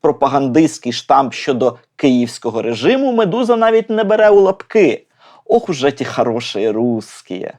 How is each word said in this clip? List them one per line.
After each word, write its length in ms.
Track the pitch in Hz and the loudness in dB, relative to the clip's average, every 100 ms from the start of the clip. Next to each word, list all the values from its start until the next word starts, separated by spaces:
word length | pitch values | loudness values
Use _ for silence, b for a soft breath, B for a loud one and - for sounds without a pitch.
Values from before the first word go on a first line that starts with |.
пропагандистський 880 | 151 139 135 139 135 131 160 - 120 | 0 0 0 0 0 2 0 -2 -8
штамп 420 | 117 - 139 135 | -8 0 2 2
щодо 440 | - - 123 127 117 b - | -6 -4 0 -2 -4 b -2
київського 640 | 143 123 120 - 117 113 | 2 2 0 -4 -6 -4
режиму 500 | 107 113 139 262 269 | -6 -2 0 0 0
«Медуза» 440 | 233 208 220 233 233 | 0 0 -2 0 2
навіть 340 | 226 226 226 | 2 2 0
не 140 | 220 | -2
бере 260 | 208 214 214 | 0 2 4
у 100 | 202 | 6
лапки. 680 | 190 190 - - 170 - _ b b b - | 4 0 -2 2 2 0 _ b b b -2
Ох 240 | 240 - | -2 0
уже 220 | 151 139 | -2 -2
ті 140 | - 127 | -2 -6
хороші 640 | - 120 117 120 104 110 | -2 -2 -2 -6 -4 -2
русські. 840 | 107 120 113 104 - _ 92 - | 0 -2 -4 -8 -20 _ -12 -12